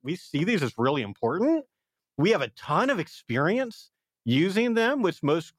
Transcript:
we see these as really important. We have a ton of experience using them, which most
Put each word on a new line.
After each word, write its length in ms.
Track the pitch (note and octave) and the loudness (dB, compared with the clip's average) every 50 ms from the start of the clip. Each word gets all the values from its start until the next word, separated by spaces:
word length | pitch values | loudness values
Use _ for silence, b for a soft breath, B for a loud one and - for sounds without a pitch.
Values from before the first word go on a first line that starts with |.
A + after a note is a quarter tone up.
| - | -8
we 120 | C3+ F3 | -8 -8
see 280 | F3+ - - - C#3+ E3 | -8 -8 -6 -4 -2 0
these 200 | G#3+ A#3+ F#3 C#3+ | 0 0 0 0
as 100 | A#2 - | -2 -2
really 240 | - A#2+ C3+ D3 C#3+ | 0 0 0 0 0
important. 640 | A2+ G2+ G2 - - A2+ C#3 F3+ A3+ D4+ E4 D#4+ C4+ _ _ _ _ _ _ _ _ _ _ | -4 -6 -6 -4 -4 -2 0 0 0 2 0 0 -2 _ _ _ _ _ _ _ _ _ _
We 120 | - D3 G3+ | 0 2 2
have 100 | A3+ E3 | 2 2
a 80 | C3+ A2+ | 0 -4
ton 400 | - - - - D3+ F3 A#3 C4+ | -8 -8 -4 0 0 2 2 2
of 100 | C#4 F#3 | 0 -2
experience 920 | D#3 - - - - - - C#3 C#3+ E3+ G#3+ B3+ C4+ A#3 - - - - _ _ _ _ _ _ - | -4 -6 -12 -14 -8 -4 0 0 2 2 0 0 -2 -6 -8 -14 -20 -20 _ _ _ _ _ _ -2
using 480 | A#2 B2 C#3 E3+ G3 F#3+ G#3+ A#3+ B3 A3+ | 0 2 2 2 2 2 0 0 2 2
them, 280 | A3+ A3+ A#3+ C#4+ C#4+ | 2 2 2 2 0
which 220 | A3 F3+ E3 - - | 0 0 -2 0 0
most 300 | C#3+ D3+ E3 D#3 - - | 0 0 0 -2 -6 -10